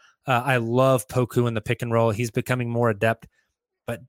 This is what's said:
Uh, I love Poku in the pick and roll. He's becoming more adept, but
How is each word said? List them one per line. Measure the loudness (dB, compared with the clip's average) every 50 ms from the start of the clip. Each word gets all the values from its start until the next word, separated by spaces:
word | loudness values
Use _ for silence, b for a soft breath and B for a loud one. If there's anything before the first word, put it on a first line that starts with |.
| b b b b _
Uh, | 0 0 0 2
I | 2 0
love | 0 0 0 2 4 4 4 4 2 0
Poku | -2 -2 -2 -2 0 0 0 0
in | 0 -2
the | -4
pick | -4 -4 -4 -4
and | -4 -2
roll. | 0 2 2 2
He's | 0 -2 -4 -4
becoming | -4 -4 -4 -2 -2 -4 -4 -4
more | -2 0 0 0
adept, | 0 0 0 0 0 -2 -8 -20 _ _ _ _ _ _ _ _ _ _ _
but | -12 -12 -12 -14